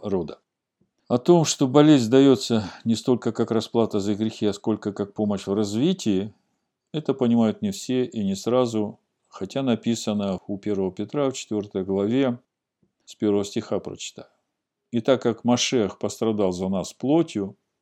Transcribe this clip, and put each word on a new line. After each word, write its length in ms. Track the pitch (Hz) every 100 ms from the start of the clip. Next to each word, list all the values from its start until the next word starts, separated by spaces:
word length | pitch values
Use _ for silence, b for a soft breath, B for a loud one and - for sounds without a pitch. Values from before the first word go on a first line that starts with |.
| 101
рода. 320 | 95 76 - _ _ _ _ _ _ -
О 100 | 123
том, 280 | - 175 151
что 220 | - 135
болезнь 440 | 143 151 143 110
дается 580 | 131 139 127 - 113 92 B
не 120 | 113 110
столько 360 | - 120 120
как 180 | 104 110
расплата 500 | 113 - 120 110 107
за 140 | 98
грехи, 320 | 101 110 - 104
а 80 |
сколько 400 | 98 - 104 104
как 200 | 98 101
помощь 340 | - 107 98 -
в 60 |
развитии, 800 | 98 104 107 160 190 113 95 107 - _ _ _ _ _
это 220 | 156 151
понимают 480 | 135 120 117 113 101
не 100 | 104
все 340 | 98 - 127 123
и 180 | 113
не 120 | 98 95
сразу, 640 | 117 123 123 110 104 - _ _ _
хотя 360 | - 95 135
написано 760 | 135 113 117 113 - 104 101 90 -
у 100 | 98
первого 340 | 104 98 95
Петра 380 | 92 104 147 135
в 40 |
четвертой 500 | 127 - 104 101 -
главе, 540 | 95 98 101 127 135 120 _ _ _ _ _ _ -
с 100 | -
первого 280 | 104 101
стиха 360 | 98 113 - 98
прочитаю. 480 | - - - - - _ _ _ _ _ _
«И 100 | 117
так 220 | 123 123
как 200 | 120 107
Машех 540 | 120 120 - 131 98 -
пострадал 540 | 104 - 113 104 95
за 180 | 90 95
нас 240 | 98 95
плотью, 640 | - 123 160 165 107 98 - _ _